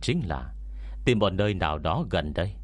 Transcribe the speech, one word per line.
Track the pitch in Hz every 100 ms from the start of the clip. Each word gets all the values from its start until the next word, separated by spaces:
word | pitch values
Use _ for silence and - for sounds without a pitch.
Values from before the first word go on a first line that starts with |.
chính | - 170 98
là | 67 65 - - - - -
tìm | - 117
một | 101
nơi | 95 104
nào | 92 82 76
đó | 78 82 135
gần | 87 73
đây, | 73 95 -